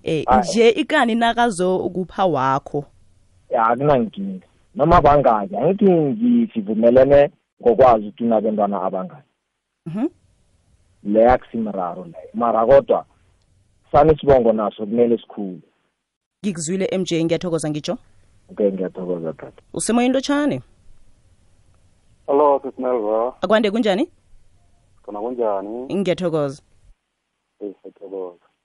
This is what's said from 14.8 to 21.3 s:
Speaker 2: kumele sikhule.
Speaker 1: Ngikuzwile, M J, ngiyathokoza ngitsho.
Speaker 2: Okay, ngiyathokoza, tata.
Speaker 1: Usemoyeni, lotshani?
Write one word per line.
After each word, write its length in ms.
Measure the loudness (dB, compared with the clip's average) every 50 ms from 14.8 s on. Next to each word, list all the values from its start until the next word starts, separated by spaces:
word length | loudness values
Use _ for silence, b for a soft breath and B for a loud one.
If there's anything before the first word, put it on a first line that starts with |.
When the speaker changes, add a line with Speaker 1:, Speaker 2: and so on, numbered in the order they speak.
| -8
Speaker 2:
kumele 320 | -6 0 0 2 0 0 -2
sikhule. 420 | -4 _ -12 -10 -10 -10 -12 -14 _ _ _ _ _ _ _ _ _ _ _ _ _ _ _ _ -8
Speaker 1:
Ngikuzwile, 440 | -6 -6 -6 -6 -6 -4 -4 -4 -4
M 120 | -2 -4 -4
J, 200 | -4 -2 -2 -2
ngiyathokoza 460 | -2 -2 -4 -2 -4 -4 -4 -4 -4
ngitsho. 280 | -6 -6 -6 -8 -10 -10 _ _ _ _ _ _ _ _ _ _
Speaker 2:
Okay, 220 | -6 -2 -2 -2
ngiyathokoza, 600 | 0 -2 -8 -8 -8 -10 -8 -8 -6 -6 -6 -10
tata. 300 | -10 -12 -18 -20 _ -20 _ _ -12
Speaker 1:
Usemoyeni, 400 | -8 -4 -2 0 0 0 0 -2
lotshani? 480 | -2 -2 -2 -4 -2 -2 -4 -4 -6 -10 _ _ _ _ -20 -20 -20 -20 -20 _ _ _ _